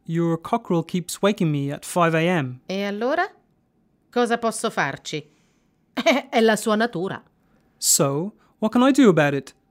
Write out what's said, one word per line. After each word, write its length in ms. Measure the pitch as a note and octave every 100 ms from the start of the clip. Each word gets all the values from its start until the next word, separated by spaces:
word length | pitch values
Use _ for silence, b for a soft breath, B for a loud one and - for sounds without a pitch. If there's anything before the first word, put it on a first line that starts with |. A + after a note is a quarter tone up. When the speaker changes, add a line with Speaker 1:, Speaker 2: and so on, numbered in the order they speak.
Speaker 1:
Your 360 | - E3 E3+ E3
cockerel 460 | - F3 - E3+ -
keeps 340 | F3+ E3 -
waking 280 | G3 G3+ E3
me 240 | D3 C#3
at 100 | D3
five 320 | - F3+ E3 D#3+
A 60 |
M. 380 | E3+ F3+ B2+ B2+ -
Speaker 2:
E 160 | F#3+
allora? 440 | G3+ G3+ B3 E4 G4 - _ _ _ _ _ _ _
Cosa 260 | A#3+ A#3 A#3
posso 320 | A3+ A3 A3+
farci? 580 | G#3 C#3+ C3+ - D3+ - _ _ _ _ _ _
<laughs> 360 | - E4 C#4 C4+
È 100 | A#3
la 160 | A3 G#3+
sua 200 | A3+ G#3+
natura. 460 | A#3 D#3+ F#3+ C3+ - _ _ _ _ _
Speaker 1:
So, 580 | - - C#3 C#3+ G3 b b b
what 120 | G#3+
can 120 | A#3+
I 80 | C4
do 180 | C4+ A#3
about 240 | D#3+ D3
it? 220 | C#3 - - _